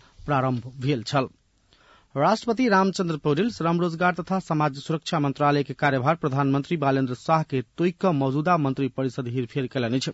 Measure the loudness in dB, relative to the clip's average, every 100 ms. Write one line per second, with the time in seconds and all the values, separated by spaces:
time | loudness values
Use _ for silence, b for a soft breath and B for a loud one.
0 | b b -4 0 0 -2 -6 -6 -2 -2
1 | -2 -2 -2 _ _ _ _ b b b
2 | b 0 2 2 0 0 4 4 4 0
3 | -2 -2 0 0 0 -2 0 2 0 0
4 | 0 0 -2 -4 -2 0 0 -2 -6 -6
5 | -4 -2 -2 0 2 2 0 -2 0 2
6 | 0 0 0 0 2 2 0 -2 2 2
7 | 0 -4 0 0 0 -4 -4 -2 -2 0
8 | 0 2 0 0 2 2 2 0 -2 -2
9 | -4 -4 -6 -4 -4 -4 -4 -2 -2 -2
10 | -4